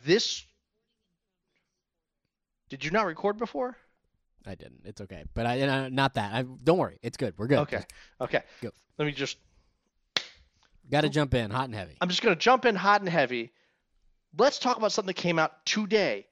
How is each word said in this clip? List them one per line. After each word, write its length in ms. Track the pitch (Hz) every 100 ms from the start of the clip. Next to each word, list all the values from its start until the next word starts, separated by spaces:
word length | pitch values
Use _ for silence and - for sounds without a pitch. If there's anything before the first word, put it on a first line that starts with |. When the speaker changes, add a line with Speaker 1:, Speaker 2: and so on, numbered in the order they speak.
Speaker 1:
this. 400 | 131 208 - - - _ _ _ _ _ _ _ _ _ _ _ _ _ _ _ _ _ _ _ _ _ -
Did 140 | 135
you 60 | 151
not 160 | 202 196
record 320 | 160 202 208
before? 400 | 233 277 254 233 _ _ _ _ _ _
Speaker 2:
I 120 | 101 95
didn't. 260 | 69 62 87
It's 160 | -
okay. 220 | 101 87 76 117
But 100 | 117
I, 80 | 127
and 120 | 139
I, 200 | 135 135
not 260 | 131 135 120
that. 180 | 101
I, 80 | 113 127 131
don't 160 | 127 180
worry. 180 | 110 98
It's 120 | 117 -
good. 200 | 113 87
We're 80 | 117
good. 140 | 143
Speaker 1:
Okay. 180 | 147 110
Speaker 2:
Just 100 | - - - -
Speaker 1:
Okay. 200 | 120 139 - -
Speaker 2:
go. 100 | 113 - _ -
Speaker 1:
Let 80 | 151
me 60 |
just 260 | 135 139 - _ _ _ _ _ _ _ - - - _ _ _ _ 131
Speaker 2:
Gotta 200 | 143 151
jump 240 | 147 139
in 160 | 127 107
hot 160 | 127 131
and 80 | 110
heavy. 200 | 87 -
Speaker 1:
I'm 100 | 180
just 120 | 180
gonna 140 | 226 185
jump 300 | 233 254 247
in 100 | 190
hot 260 | 196 208
and 80 | 185
heavy. 420 | 165 123 123 117 _ _ _ _ _ _ _ _ 156
Let's 220 | 269 -
talk 180 | 247 233
about 140 | 214
something 160 | 220 190
that 140 | -
came 180 | 175 165
out 260 | 156 - -
today. 640 | 214 202 214 165 104 -